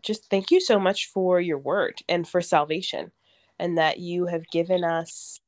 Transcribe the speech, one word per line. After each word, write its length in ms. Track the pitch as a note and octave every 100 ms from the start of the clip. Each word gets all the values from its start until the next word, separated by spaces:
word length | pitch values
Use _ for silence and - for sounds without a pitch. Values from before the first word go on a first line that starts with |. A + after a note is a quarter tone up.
just 280 | - G#3+ _
thank 200 | G3 F#3+
you 100 | F#4
so 200 | F#4 G#3
much 280 | F#3 G3 -
for 320 | G3 F#3 F3+
your 180 | F3 C#3+
word 420 | C#3 F#3+ F3 - -
and 180 | F3 E3+
for 140 | F3+
salvation, 720 | E3+ D#3+ D3+ D#3+ - - - _ _ _ _ -
and 180 | F3 E3
that 220 | D#3+ -
you 280 | F3 F3 F3
have 220 | E3+ E3
given 340 | E3+ E3+ F3+
us 580 | E3+ E3 E3 - - -